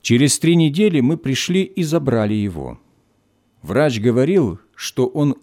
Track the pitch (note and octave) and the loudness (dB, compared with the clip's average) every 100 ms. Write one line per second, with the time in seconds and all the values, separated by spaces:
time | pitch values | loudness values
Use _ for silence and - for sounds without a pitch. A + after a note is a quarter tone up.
0 | - A#2+ C#3+ - E3 E3+ D#3+ D3 G#3+ D#3+ | 0 2 2 2 2 4 2 2 2 2
1 | B2 D#3+ - C3 - F3+ F#3+ - D#3+ E3 | 0 -2 -4 -4 -2 -2 -2 -4 -2 -2
2 | C3+ A#2 G#2+ G#2+ G2+ E2 C2 A#1+ _ _ | 0 0 0 -2 -4 -6 -12 -14 _ _
3 | _ _ _ _ _ _ - A2 D3+ A2+ | _ _ _ _ _ _ -4 0 0 0
4 | A2+ A#2+ C3+ F#3+ A#2 D#2+ _ - - - | 0 2 2 2 0 -4 _ -16 -10 -4
5 | B2+ D#3 D3 B2+ | -2 0 -2 -2